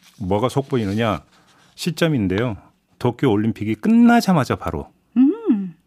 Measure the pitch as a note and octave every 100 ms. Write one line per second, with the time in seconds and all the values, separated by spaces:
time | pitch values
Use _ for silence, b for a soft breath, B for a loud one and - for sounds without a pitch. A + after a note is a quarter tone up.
0 | _ - F2+ G#2 A#2+ C#3+ C3+ C3 G2+ G#2
1 | A2+ D#2 - b b b b b F3 D#3+
2 | E3 C#3+ F#2+ F#2 B2 G#2 - _ _ -
3 | B2 - C3+ G#2 A2 - G#2+ A2 G#3+ A3+
4 | A#3+ A#3 - F3 A#2+ F#2+ E2+ D#2+ C#2 _
5 | _ A#3 C4+ A4 A4 G#3 F#3+ D#3+